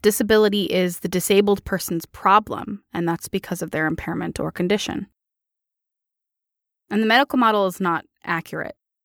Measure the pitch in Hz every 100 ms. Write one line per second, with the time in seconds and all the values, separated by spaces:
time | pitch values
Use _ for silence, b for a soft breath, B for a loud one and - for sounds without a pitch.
0 | 208 208 208 214 214 208 190 185 180 175
1 | 175 180 - 196 202 202 - 185 - 165
2 | - - 196 208 214 110 - 202 _ 170
3 | 170 165 - 190 - 170 160 156 156 165
4 | - 165 165 - 160 - 180 208 - -
5 | 190 _ _ _ _ _ _ _ _ _
6 | _ _ _ _ _ _ _ _ - 202
7 | 220 233 285 262 226 214 190 175 185 160
8 | - _ - 165 - 165 - - _ _